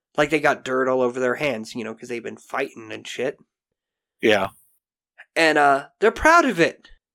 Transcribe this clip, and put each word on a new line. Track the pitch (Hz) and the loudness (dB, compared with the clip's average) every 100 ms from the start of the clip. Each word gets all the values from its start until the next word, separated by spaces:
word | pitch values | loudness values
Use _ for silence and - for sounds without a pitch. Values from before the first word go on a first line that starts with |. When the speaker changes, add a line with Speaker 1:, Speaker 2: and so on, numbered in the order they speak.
| _ - | _ -2
Speaker 1:
Like, | 147 | 0
they | 156 | 2
got | 143 127 | 2 0
dirt | 131 131 131 | -2 -2 0
all | 131 | 0
over | 123 127 | 0 -2
their | 127 120 | -2 -2
hands, | 147 113 110 123 | -4 -4 -8 -10
you | |
know, | 110 | -10
'cause | 110 123 | -12 -12
they've | 117 | -10
been | 110 107 | -10 -14
fighting | - 127 139 - 110 | -10 -8 -8 -10 -16
and | 110 - | -14 -12
shit. | - 127 - _ _ _ _ _ _ _ _ | -8 -8 -8 _ _ _ _ _ _ _ _
Speaker 2:
Yeah. | 113 104 95 - _ _ _ _ _ - - - | 0 2 0 -8 _ _ _ _ _ -20 -8 0
Speaker 1:
And, | 160 151 | 2 4
uh, | 143 139 - _ | 4 2 -2 _
they're | 214 | 0
proud | 214 311 339 285 | 2 4 6 4
of | 170 | 2
it. | 151 - - - _ | 0 -2 -16 -20 _